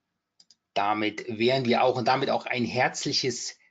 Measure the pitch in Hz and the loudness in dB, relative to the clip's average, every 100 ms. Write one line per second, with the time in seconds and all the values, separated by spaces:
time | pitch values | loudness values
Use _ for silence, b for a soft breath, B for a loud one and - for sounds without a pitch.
0 | _ _ _ _ _ _ _ - 101 107 | _ _ _ _ _ _ _ -2 0 0
1 | 107 107 - 107 117 135 120 117 127 127 | -2 -4 -8 0 2 2 2 4 4 2
2 | 117 135 123 113 - 123 113 117 143 - | 2 2 0 -2 -2 -2 -2 0 0 -2
3 | 151 131 131 117 - b b | -2 0 -2 -4 -8 b b